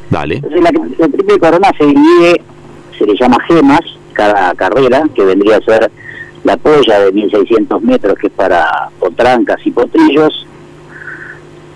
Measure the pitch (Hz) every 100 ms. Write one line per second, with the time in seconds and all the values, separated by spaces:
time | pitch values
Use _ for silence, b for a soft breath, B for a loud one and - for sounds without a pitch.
0 | - 87 73 104 143 339 339 285 - -
1 | 160 135 196 202 165 170 190 - 147 143
2 | 156 175 170 170 - - - - - -
3 | 104 98 123 120 - 165 139 151 - -
4 | - - 104 104 90 85 92 113 131 131
5 | 156 131 98 95 101 104 - 110 110 -
6 | B B B B - 98 143 151 120 104
7 | 98 98 101 104 95 113 104 - - 127
8 | 98 - 104 - 92 87 80 - - -
9 | 90 85 120 123 104 95 - - 127 160
10 | 156 143 156 - - - - - - B
11 | B B B B - - -